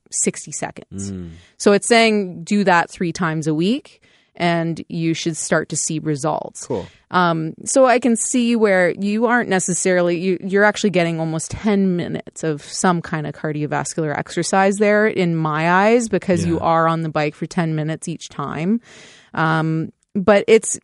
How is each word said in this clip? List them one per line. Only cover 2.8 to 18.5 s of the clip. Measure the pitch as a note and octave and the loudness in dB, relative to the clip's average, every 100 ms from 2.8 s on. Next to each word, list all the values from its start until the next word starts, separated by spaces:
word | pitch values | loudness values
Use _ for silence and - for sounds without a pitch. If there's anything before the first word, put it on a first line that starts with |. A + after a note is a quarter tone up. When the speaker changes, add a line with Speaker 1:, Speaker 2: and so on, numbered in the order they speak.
| - | 2
Speaker 1:
three | - F3+ | -2 -4
times | D#3+ F3 D#3 D3+ | -2 -2 -2 -2
a | D3+ | 0
week, | F3 C4 - _ _ _ _ - | 0 -2 -6 _ _ _ _ -4
and | F3 E3+ E3 D#3+ - | -2 0 -2 -6 -8
you | E3+ E3 D#3+ | -4 -2 -2
should | - D#3 | -4 -6
start | - E3 - | -2 -2 -2
to | D#3 | -6
see | - D#3 | -4 -4
results. | D3+ D3 D#3 D3+ - - - | -4 -4 -2 -4 -8 -12 -6
Speaker 2:
Cool. | A2 E2+ _ _ | -6 -6 _ _
Speaker 1:
Um, | F3+ F3+ E3 D#3+ - - | 0 0 0 -4 -8 -2
so | C4+ C4 | 4 4
I | A#3+ | 4
can | A#3+ A3+ | 2 0
see | - B3+ A#3 A#3+ | 0 0 0 2
where | G#3+ F#3+ F3 | 2 4 2
you | - G3+ G#3 A#3 | 0 -2 0 2
aren't | A#3+ A3+ | 0 2
necessarily, | F#3+ F3 E3+ F#3+ F3+ F3 F3 | 0 0 -2 2 2 2 0
you, | F#3+ F#3 | 0 -2
you're | F#3+ G3 | 0 2
actually | G#3 G3+ G#3+ | 2 2 0
getting | F3 E3+ E3 | 0 0 -2
almost | D#3+ D#3+ - | -2 -4 -6
ten | - G#3+ G3+ F#3+ F3 | -6 0 2 2 0
minutes | E3 - - - | -2 -6 -10 -6
of | D#3+ D3 | -4 -4
some | - - F#3+ F3 | -8 -2 0 0
kind | - D#3+ D3 | -2 -6 -6
of | |
cardiovascular | D3+ D#3+ D3+ D3+ D3 C#3 - D#3 C#3+ | -8 -6 -4 -2 -4 -4 -4 -4 -4
exercise | - - E3 G3 G3 G3 | -6 -4 0 4 4 4
there | G#3 G#3 G#3+ | 2 4 2
in | - F3 E3 | 2 0 0
my | D#3 D3+ E3 F3+ G#3 | 0 0 2 4 4
eyes, | A#3 A3+ | 4 2
because | F#3 - F3 E3+ | -2 0 0 2
you | E3 | 0
Speaker 2:
Yeah. | - | 2
Speaker 1:
are | E3 E3 | 2 2
on | E3 | 0
the | E3 | -2
bike | D3+ D3+ | -2 -2
for | - E3 | -4 -8
ten | - E3 D#3 | -2 -2 0
minutes | D3+ D#3+ - | -2 -6 -8
each | D#3+ - | -10 -12
time. | - C#3+ | -10 -8